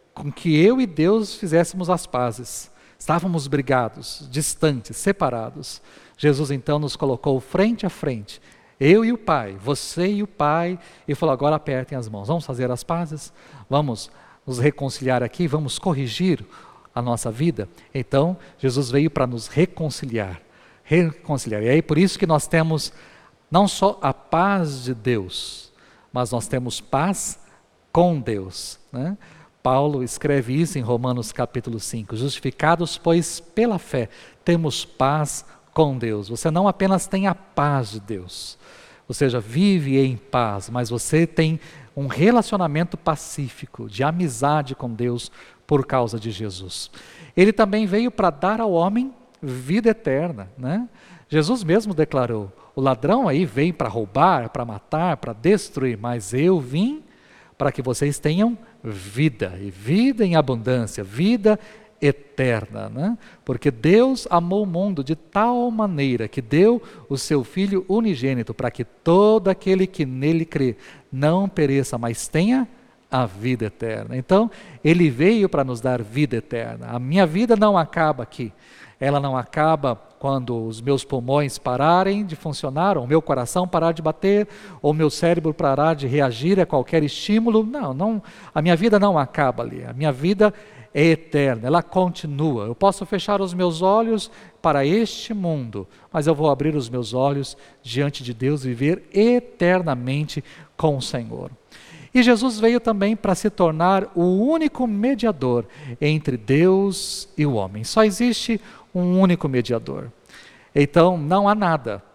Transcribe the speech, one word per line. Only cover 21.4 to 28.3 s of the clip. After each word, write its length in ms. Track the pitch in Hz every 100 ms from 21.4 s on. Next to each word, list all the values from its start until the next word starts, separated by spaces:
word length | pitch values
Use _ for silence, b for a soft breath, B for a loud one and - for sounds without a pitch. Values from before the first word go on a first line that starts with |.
| 120 107
E 60 | 113
aí, 140 | 151
por 160 | - 156
isso 200 | 190 -
que 80 | 170
nós 200 | 151 -
temos 480 | 165 160 156 - B B B B B -
não 180 | 170 202
só 300 | - 196 -
a 140 | 143
paz 680 | - - 165 196 196 160 135
de 100 | 123
Deus, 760 | 120 123 113 92 - - - - _ b b b
mas 180 | 123 123
nós 180 | 120 -
temos 320 | 127 123 -
paz 580 | - 135 175 185 - - b b _ _ _
com 260 | 165 180 156
Deus, 600 | 117